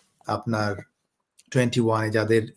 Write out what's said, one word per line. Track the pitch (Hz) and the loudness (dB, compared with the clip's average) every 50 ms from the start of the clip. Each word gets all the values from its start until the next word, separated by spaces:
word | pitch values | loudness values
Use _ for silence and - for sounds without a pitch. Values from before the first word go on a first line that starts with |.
| _ _ _ _ - | _ _ _ _ -8
আপনার | - 107 104 - 120 113 107 107 104 101 92 - _ _ _ _ _ _ _ _ _ _ _ - - | -6 -6 -4 -4 -4 -2 -2 -2 -2 -4 -6 -10 _ _ _ _ _ _ _ _ _ _ _ -12 -4
টোয়েন্টি | - 131 123 120 120 123 | 0 0 0 2 0 0
ওয়ান | 117 113 110 110 110 | 0 2 2 0 0
এ, | 110 | 0
যাদের | 107 113 107 107 113 113 107 - - | 0 0 2 4 2 2 2 0 -10